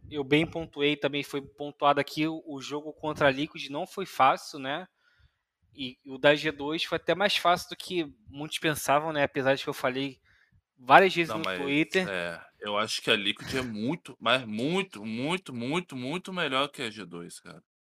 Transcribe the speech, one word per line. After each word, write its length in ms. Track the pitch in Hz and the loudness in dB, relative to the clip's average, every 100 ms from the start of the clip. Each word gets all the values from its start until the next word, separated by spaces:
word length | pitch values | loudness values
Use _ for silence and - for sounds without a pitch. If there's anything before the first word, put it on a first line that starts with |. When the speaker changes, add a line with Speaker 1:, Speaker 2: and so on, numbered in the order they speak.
| - | -12
Speaker 1:
eu 120 | 147 | -6
bem 220 | 135 147 165 | 4 4 4
pontuei, 500 | 165 160 143 147 147 | -4 -8 0 0 2
também 280 | 143 143 | -2 -2
foi 180 | 135 143 | -6 -8
pontuado 580 | 139 - 147 - 147 143 | -8 -12 -12 0 2 4
aqui, 280 | 139 156 160 | 0 -2 -4
o, 160 | 160 160 | -4 -10
o 160 | 139 | -12
jogo 320 | 123 147 151 | -8 -8 -8
contra 340 | - 156 147 147 | -8 -4 4 4
a 40 | |
Liquid 380 | 135 147 165 139 | 4 -4 -8 -10
não 180 | 143 185 | -8 -8
foi 180 | - 180 | -8 -4
fácil, 540 | - 135 180 - 147 | 4 6 4 -2 -10
né? 260 | 135 156 185 _ _ _ _ _ _ _ _ | -6 -8 -10 _ _ _ _ _ _ _ _
E, 240 | - 131 127 139 | -12 -12 -12 -16
e 60 | |
o 60 | 131 | 4
da 180 | 147 147 | 6 6
G 160 | 156 | 2
dois 320 | 147 143 160 | -4 -4 -4
foi 140 | - 165 | -4 -4
até 180 | - 165 | 0 2
mais 220 | 202 - | 2 2
fácil 320 | 175 175 - | 2 2 0
do 60 | 175 | -12
que 380 | - 180 151 - - | -6 -4 -4 -8 -18
muitos 320 | 139 151 - | -12 -10 -2
pensavam, 540 | 165 147 - 143 160 | -2 0 2 2 2
né? 100 | 151 | 0
Apesar 320 | 139 143 135 135 | 0 2 2 2
de 80 | |
que 60 | - | -2
eu 40 | |
falei 460 | 139 131 127 139 127 _ _ _ _ _ _ | -2 -2 -2 -4 -8 _ _ _ _ _ _
várias 360 | 123 151 190 170 | 10 10 10 4
vezes 140 | 160 | -2
Speaker 2:
Não, 100 | 110 | -2
Speaker 1:
no 60 | 95 | -2
Speaker 2:
mas, 140 | 92 | -4
Speaker 1:
Twitter. 480 | 139 143 160 190 185 | 0 0 0 0 -2
Speaker 2:
é... 320 | 92 87 85 - - | -2 -4 -8 -14 -14
Eu 180 | 104 104 | -4 -2
acho 240 | 110 - | -2 -2
que 80 | - | 0
a 40 | 110 | 0
Liquid 380 | 101 - 113 131 | 0 -4 -4 -6
é 60 | |
muito, 540 | 127 104 117 170 - 120 | -4 -4 -4 -6 -10 -4
mas 260 | 117 127 117 | 0 0 0
muito, 600 | 107 139 185 190 104 110 | -4 -2 -2 -4 -8 -8
muito, 480 | 113 139 185 - | -6 -4 -6 -6
muito, 420 | 123 120 170 180 131 | -8 -4 -6 -6 -10
muito 380 | 127 180 196 | -8 -8 -8
melhor 360 | 180 151 131 143 | -6 -2 -2 -2
que 120 | - | -4
a 80 | 120 | -8
G 160 | 107 87 | -8 -12
dois, 340 | 85 85 - | -12 -14 -16
cara. 220 | 85 80 _ _ | -20 -20 _ _